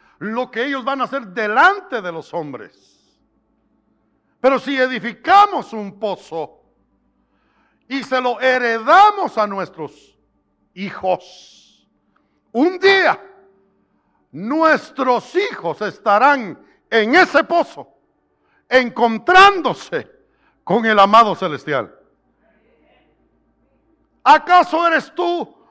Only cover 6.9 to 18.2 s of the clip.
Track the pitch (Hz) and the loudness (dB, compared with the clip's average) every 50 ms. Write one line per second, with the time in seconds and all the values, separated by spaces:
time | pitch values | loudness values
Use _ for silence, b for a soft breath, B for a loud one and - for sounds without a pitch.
6.9 | _ _ _ _ _ _ _ _ _ _ _ _ _ _ _ _ _ _ _ - | _ _ _ _ _ _ _ _ _ _ _ _ _ _ _ _ _ _ _ -10
7.9 | 254 277 240 - 262 254 254 247 240 208 247 262 254 254 247 233 226 226 220 254 | -10 -10 -8 -6 -4 -4 -2 -4 -4 -2 -2 0 0 0 -2 -2 -4 -4 0 2
8.9 | 320 381 415 427 403 403 370 247 - 220 208 208 202 196 180 - - 160 156 - | 4 6 6 4 4 0 -4 -6 -4 -4 -4 -4 -4 -8 -10 -10 -12 -14 -16 -16
9.9 | - _ _ _ _ _ _ _ _ _ _ _ _ _ _ _ _ - 196 190 | -16 _ _ _ _ _ _ _ _ _ _ _ _ _ _ _ _ -14 -12 -12
10.9 | - - - 185 185 - - - - - - - _ _ _ _ _ _ _ _ | -10 -8 -4 -4 -4 -4 -6 -10 -20 -20 -20 -20 _ _ _ _ _ _ _ _
11.9 | _ _ _ _ _ _ _ _ _ _ _ _ - 226 285 359 381 359 370 392 | _ _ _ _ _ _ _ _ _ _ _ _ -4 -2 0 0 0 0 2 2
12.9 | 392 392 359 262 - - - - - _ _ _ _ _ _ _ _ _ _ _ | 2 4 2 2 0 -2 -6 -18 -20 _ _ _ _ _ _ _ _ _ _ _
13.9 | _ _ _ _ _ _ _ _ - 147 190 226 285 320 320 320 302 - - - | _ _ _ _ _ _ _ _ -16 -12 -8 -6 -2 0 2 2 2 0 -2 -6
14.9 | - - 269 262 247 226 - - - 359 415 494 - - - - 151 - 214 196 | -10 -6 -2 -2 -2 -2 -4 -6 -4 -4 -4 -4 -6 -8 -8 -10 -8 -6 -8 -10
15.9 | - - - 220 202 214 247 285 285 269 226 185 147 - b b b b b b | -10 -6 -2 0 2 4 4 4 2 0 -2 -8 -14 -16 b b b b b b
16.9 | 220 226 208 220 262 359 370 - - 285 330 - 339 339 294 - - 151 131 - | -2 0 0 2 4 2 2 4 2 0 0 0 0 -2 -2 -2 -6 -18 -20 -20
17.9 | _ _ _ _ _ _ | _ _ _ _ _ _